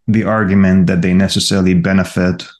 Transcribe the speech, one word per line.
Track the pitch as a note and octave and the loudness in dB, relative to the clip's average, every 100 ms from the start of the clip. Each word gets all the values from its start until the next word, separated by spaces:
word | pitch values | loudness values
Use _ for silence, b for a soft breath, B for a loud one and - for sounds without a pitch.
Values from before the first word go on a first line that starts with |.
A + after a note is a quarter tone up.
| - | -4
the | A2 | -2
argument | G2 A2 G2 G2 F#2+ F#2+ F2+ | 0 -2 0 2 2 2 2
that | F#2 | 0
they | F#2 | 0
necessarily | F2+ F#2+ - - G2 F#2 | 0 0 -2 -2 0 2
benefit | F2+ F2+ F#2+ F2+ - F2+ F2 - | 2 2 0 -2 -2 -2 -4 -10